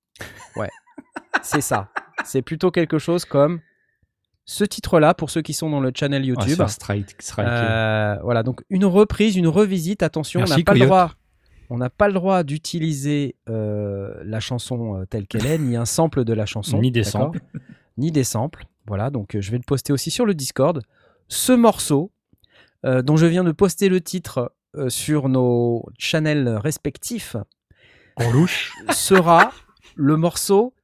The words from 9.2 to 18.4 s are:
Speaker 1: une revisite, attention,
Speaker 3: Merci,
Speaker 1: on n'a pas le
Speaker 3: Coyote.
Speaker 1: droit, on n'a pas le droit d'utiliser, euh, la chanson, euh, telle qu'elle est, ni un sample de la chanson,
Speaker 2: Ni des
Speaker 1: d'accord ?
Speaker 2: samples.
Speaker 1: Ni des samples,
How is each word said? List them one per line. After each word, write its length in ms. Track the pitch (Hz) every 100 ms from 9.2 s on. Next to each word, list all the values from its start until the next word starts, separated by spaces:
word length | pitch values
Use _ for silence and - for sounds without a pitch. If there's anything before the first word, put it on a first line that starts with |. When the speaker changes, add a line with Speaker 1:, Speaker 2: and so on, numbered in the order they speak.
| 214 185
Speaker 1:
une 120 | 165
revisite, 560 | 165 208 190 160 208
attention, 360 | 160 160 147 175
Speaker 3:
Merci, 120 | 175
Speaker 1:
on 40 | 151
n'a 60 |
pas 100 | 175
le 60 | 123
Speaker 3:
Coyote. 80 | 127
Speaker 1:
droit, 220 | 185 170 - _ _ _ _ -
on 80 | 120
n'a 120 | 123
pas 180 | - 208
le 60 |
droit 300 | 190 190 185
d'utiliser, 920 | 143 156 - 170 160 143 143 147 139 - -
euh, 640 | 113 107 104 101 98 98 -
la 160 | 90 110
chanson, 600 | - 123 - 120 113 95
euh, 40 | 92
telle 200 | 113 98
qu'elle 180 | 110 123
est, 100 | 160
ni 180 | 135 117
un 100 | 113
sample 380 | - 160 139
de 100 | 113
la 120 | 110 107
chanson, 340 | 110 101 107
Speaker 2:
Ni 120 | 127
des 100 | 117
Speaker 1:
d'accord ? 200 | 104 104 147
Speaker 2:
samples. 60 | - - 135 - - _ -
Speaker 1:
Ni 140 | 156
des 120 | 151
samples, 420 | 123 110